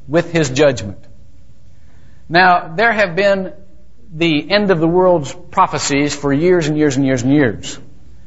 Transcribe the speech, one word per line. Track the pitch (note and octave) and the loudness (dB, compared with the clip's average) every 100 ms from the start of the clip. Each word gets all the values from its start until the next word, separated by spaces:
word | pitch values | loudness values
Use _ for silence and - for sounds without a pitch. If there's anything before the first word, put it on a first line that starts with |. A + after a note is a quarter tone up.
| - | -2
with | C#3+ D3+ | 0 0
his | E3 C#3+ | 0 0
judgment. | C3 D3+ B2 G2+ F#2 - - - - - - - - - - - - - | 4 2 2 -4 -12 -16 -18 -16 -16 -16 -16 -16 -16 -16 -16 -16 -16 -2
Now, | E3 F#3 F3 D#3+ | 4 4 4 0
there | E3 A#3 | 0 0
have | G#3+ G3 E3 | 2 0 2
been | G3+ G3 F#3 - - - - - - | 2 2 -2 -10 -16 -16 -16 -16 -14
the | D#3+ E3+ D3 D3+ | -2 0 2 2
end | G3+ G3+ | 2 2
of | F3+ | 2
the | D#3+ | 2
world's | F3 F#3 F3 C3+ | 4 4 4 0
prophecies | - - - F3 D3+ - C#3 C#3+ C#3+ | -10 -4 2 2 0 0 0 0 -2
for | C#3+ | 0
years | C#3 F3 F3+ D3+ | 2 4 4 2
and | D3+ | 2
years | D3+ C3 | 2 2
and | C3+ | 2
years | C3 | 2
and | A#2+ | 2
years. | D3 C3 F#2+ - - - - - - | 4 4 0 -8 -12 -14 -16 -16 -16